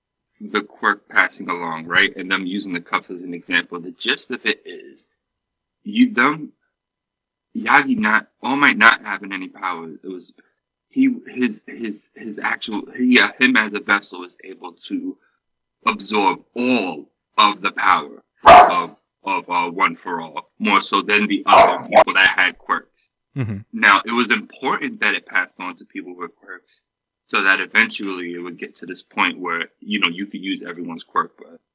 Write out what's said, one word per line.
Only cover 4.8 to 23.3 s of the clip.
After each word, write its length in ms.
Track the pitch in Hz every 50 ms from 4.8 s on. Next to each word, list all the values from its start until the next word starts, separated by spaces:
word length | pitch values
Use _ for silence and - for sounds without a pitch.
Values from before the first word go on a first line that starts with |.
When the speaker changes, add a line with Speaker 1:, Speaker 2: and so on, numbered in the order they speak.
| - - - _ _ _ _ _ _ _ _ _ _ _ _ _ _ _ _ _
Speaker 1:
you, 320 | - 104 104 117 127 113 -
them, 380 | 123 127 139 - 156 - - _ _ _ _ _ _ _ _ _ _ _ _ _ _ _ _ _ _ _ _ -
Yagi 440 | 110 110 117 127 143 139 135 123 107
not, 300 | 107 107 110 107 - _ _ _
All 140 | - 120 135
Might 220 | 143 143 131 113 104
not 240 | 110 117 - -
having 300 | 104 107 98 95 104 98 98
any 140 | 92 92 90
power, 420 | - - 98 92 87 82 82 80 76 -
it 60 | - 92
was 240 | 92 90 87 - - _ _ _ _ _ _ _ _ _ _ _
he, 260 | - 135 135 131 120 - - -
his, 340 | - 127 123 113 107 - _
his, 420 | - - - 117 107 - - _ _ _
his 240 | - 135 110 101 101
actual, 440 | - 110 113 - - 117 107 95 - - - 127
yeah, 320 | 127 127 123 113 101 - - -
him 180 | 127 127 127
as 160 | 113 110 101 104
a 60 | 101
vessel 440 | - 104 101 101 - - 95 90 90
is 120 | 87 _ _ -
able 280 | 92 92 - 92 87
to 440 | 82 _ - - 98 87 80 92 - _ _ _ _ _ _ _ _ _ _ _ _ _ -
absorb 540 | 107 107 104 - - 107 104 101 92 87 85 - _ -
all 560 | 120 123 127 127 113 95 90 76 73 - - _ _ _ _ _ 117
of 240 | 107 104 98 90
the 100 | 98 98
power 500 | - - - 95 90 82 73 71 - - - _ _ _ -
of, 580 | - - - - - - - - - - _ _ _ _ _ -
of, 240 | 95 92 87 85 87
uh, 220 | 87 87 87 85
One 260 | 85 95 90 85 82
For 240 | - - 92 87 85
All, 300 | 82 78 78 82 - _ _ -
more 240 | 107 104 98 98
so 180 | - - 104 98
than 260 | 90 98 104 104 107
the 160 | 101 101 - -
other 420 | - - - - - - - - -
people 260 | - 127 123 - -
that 200 | 95 95 92 -
had 220 | 98 92 90 - _
quirks. 500 | _ - - - - _ _ _ _ _ _ _ _ _